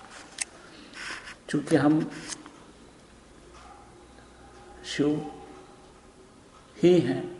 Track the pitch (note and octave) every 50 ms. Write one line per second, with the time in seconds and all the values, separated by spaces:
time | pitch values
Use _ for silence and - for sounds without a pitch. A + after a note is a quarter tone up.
0 | - - - - - - - - - - - - - - - - - - - -
1 | - - - - - - - - - - - D3+ C#3 - D#3+ D3 C#3 D3 D#3 D#3
2 | - - - - - - - - - - - - - - - - - - - -
3 | - - - - - - - - - - - - - - - - - - - -
4 | - - - - - - - - - - - - - - - - - - - -
5 | C#3 D3 D3+ D#3 E3 - - - - - - - - - - - - - - -
6 | - - - - - - - - - - - - - - - - D#3+ F3 F3+ E3+
7 | C3 F2+ F2+ - - - - -